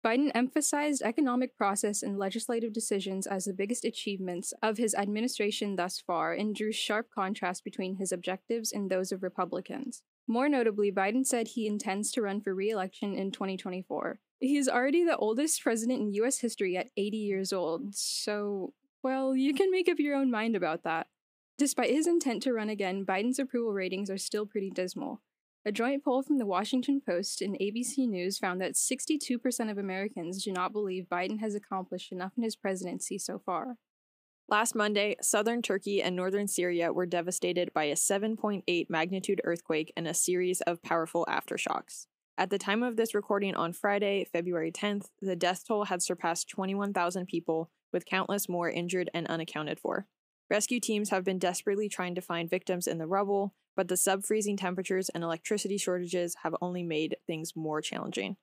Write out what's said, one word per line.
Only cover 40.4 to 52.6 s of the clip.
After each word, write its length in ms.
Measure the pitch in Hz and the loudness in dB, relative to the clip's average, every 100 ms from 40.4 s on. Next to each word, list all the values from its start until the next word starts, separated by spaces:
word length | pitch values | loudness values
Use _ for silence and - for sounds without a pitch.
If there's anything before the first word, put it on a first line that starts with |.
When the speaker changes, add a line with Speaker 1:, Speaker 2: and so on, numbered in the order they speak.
| 180 185 | 0 0
Speaker 2:
of 220 | - 170 | -2 -2
powerful 420 | - 170 160 170 - | -2 0 0 0 0
aftershocks. 800 | 151 - - - - - - - _ _ - | -2 -2 -4 -2 -4 -6 -16 -18 _ _ -2
At 140 | 185 | 0
the 80 | 196 | 0
time 240 | 202 214 | 0 0
of 120 | 247 226 | 0 0
this 200 | 226 208 | 0 0
recording 400 | - 202 196 - | 0 0 0 0
on 180 | 165 | -2
Friday, 500 | 175 208 202 202 202 | 0 0 2 2 0
February 480 | - 170 175 170 160 | 0 -2 -2 -2 -2
tenth, 380 | - 208 208 196 _ | -2 -2 -2 -6 _
the 160 | 190 175 | -4 0
death 280 | 175 185 - | 0 0 -2
toll 180 | 214 208 | -2 0
had 180 | 180 | -2
surpassed 440 | - 180 170 175 - | -2 0 0 -2 -4
twenty-one 460 | - 190 196 202 | -4 -2 0 0
thousand 320 | 196 175 185 180 | 0 0 -2 -4
people, 460 | 170 165 160 165 _ _ | -4 -2 -2 -2 _ _
with 140 | 180 - | -4 0
countless 420 | 190 - 202 - | 0 0 -2 0
more 220 | 175 170 | -2 0
injured 400 | - 175 185 175 170 | -2 -2 -2 -2 -4
and 100 | 165 | -2
unaccounted 540 | 165 160 - 156 160 | -4 -4 -6 -4 -4
for. 260 | - - 196 _ _ _ _ | -2 -2 -4 _ _ _ _
Rescue 320 | 202 - 247 | 0 2 0
teams 300 | - 208 208 | 0 0 2
have 140 | 190 | 0
been 160 | 185 185 | 2 2
desperately 500 | 175 180 - 202 208 | 0 0 0 0 0
trying 240 | - 180 | -2 -4
to 80 | 175 | -4
find 260 | - 170 170 | -4 -4 0
victims 380 | 180 | -2